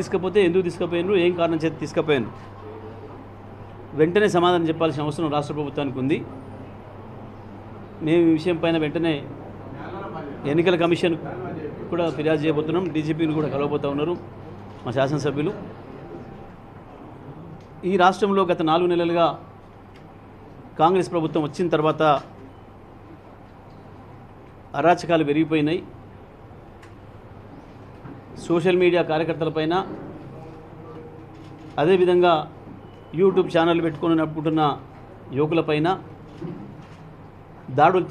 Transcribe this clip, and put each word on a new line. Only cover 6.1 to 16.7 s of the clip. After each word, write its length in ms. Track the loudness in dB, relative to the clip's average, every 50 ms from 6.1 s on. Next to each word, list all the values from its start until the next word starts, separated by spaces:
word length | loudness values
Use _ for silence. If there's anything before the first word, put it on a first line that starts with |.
| 0 0 -2 -8 -12 -14 -14 -14 -14 -14 -14 -16 -16 -16 -16 -16 -16 -16 -16 -16 -16 -16 -16 -16 -16 -16 -16 -16 -16 -16 -16 -16 -16 -16 -16 -16 -12 -6 0
మేము 160 | 2 4 6 6 6
ఈ 20 | 6 4
విషయం 200 | 4 0 0 2 2
పైన 140 | 2 2 2 2
వెంటనే 300 | 0 0 0 2 2 0 0 -2 -8 -12 -14 -14 -14 -14 -14 -14 -14 -12 -12 -12 -10 -10 -10 -10 -10 -10 -10 -10 -10 -12 -6 -4 0
ఎన్నికల 240 | 2 4 6 6 6 6 6
కమిషన్ 300 | 4 4 4 4 2 2 0 -4 -8 -10 -8 -8 -8 -8 -8 -8 -8 -10 -10 -8 -4
కూడా 140 | -2 0 0 0 -2 0
ఫిర్యాదు 240 | 2 2 2 2 2
చేయబోతున్నాం. 400 | 2 2 2 0 0 0 0 0 0 -2
డీజీపీని 400 | -2 0 0 0 0 0 0 2 0
కూడా 100 | 0 0 0
కలవబోతా 340 | 0 -2 0 0 0 -2 0 0
ఉన్నారు 200 | 0 0 0 -2 -4 -6 -14 -16 -16 -16 -16 -16 -16 -16 -16 -16 -10 -8
మా 60 | -2 2 2
శాసనసభ్యులు. 540 | 2 2 2 0 0 0 0 0 -2 -2 -4 -6 -10 -12 -14 -16 -16 -16 -16 -16 -16 -14 -14 -14 -14 -14 -16 -16 -16 -18 -18 -18 -20 -20